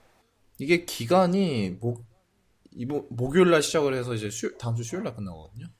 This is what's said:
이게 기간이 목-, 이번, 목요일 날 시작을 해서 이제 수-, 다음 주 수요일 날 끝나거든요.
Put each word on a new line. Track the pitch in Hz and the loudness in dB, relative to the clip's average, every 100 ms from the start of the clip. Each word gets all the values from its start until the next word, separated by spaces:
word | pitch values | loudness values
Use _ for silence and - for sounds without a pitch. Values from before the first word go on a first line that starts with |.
| _ _ _ _ _ - | _ _ _ _ _ -10
이게 | 135 170 170 | 0 0 0
기간이 | - 117 185 180 190 185 123 95 90 | -8 2 4 4 2 0 0 -2 -4
목-, | 117 120 - _ _ _ _ _ _ | -6 -6 -12 _ _ _ _ _ _
이번, | - 120 147 - | -12 -6 -6 -6
목요일 | 117 131 160 180 | -4 2 6 8
날 | 160 | 6
시작을 | 147 165 143 131 | 4 2 2 0
해서 | 123 | -2
이제 | 117 107 | -4 -4
수-, | 107 - - | -6 -8 -6
다음 | 117 117 | -4 -4
주 | |
수요일 | 117 185 | -4 -6
날 | 190 117 | -8 -8
끝나거든요. | 98 80 78 113 170 | -10 -12 -16 -16 -16